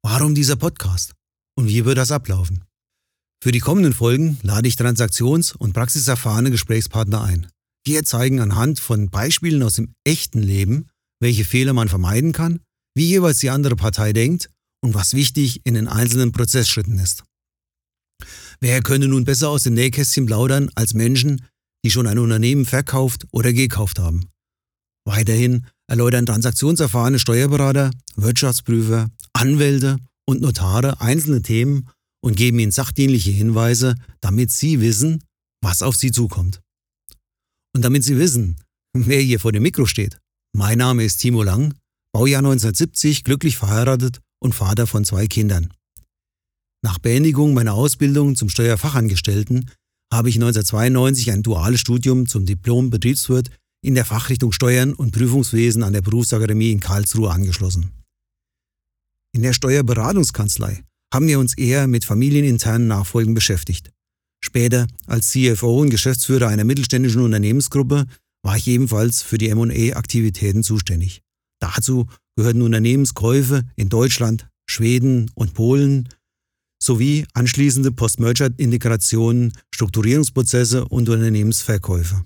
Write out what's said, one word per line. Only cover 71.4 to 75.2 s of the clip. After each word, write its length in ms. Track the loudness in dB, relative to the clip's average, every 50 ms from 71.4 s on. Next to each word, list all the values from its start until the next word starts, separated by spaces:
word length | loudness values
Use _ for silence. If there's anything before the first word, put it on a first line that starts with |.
| _ _ _ _
Dazu 480 | -8 -6 -4 -4 -2 0 0 -2 -2 -4 -8 _ _ _ _ 0
gehörten 220 | 0 2 2 2
Unternehmenskäufe 1040 | 2 2 2 2 2 2 2 2 0 0 -2 -2 0 2 2 2 2 2 0 0 -2 -4 -6
in 120 | -4 -2 0
Deutschland, 580 | 2 2 2 2 0 0 0 -2 -2 -4 -6 -14 _ _ _ -12
Schweden 640 | -4 -2 0 2 2 2 2 2 2 0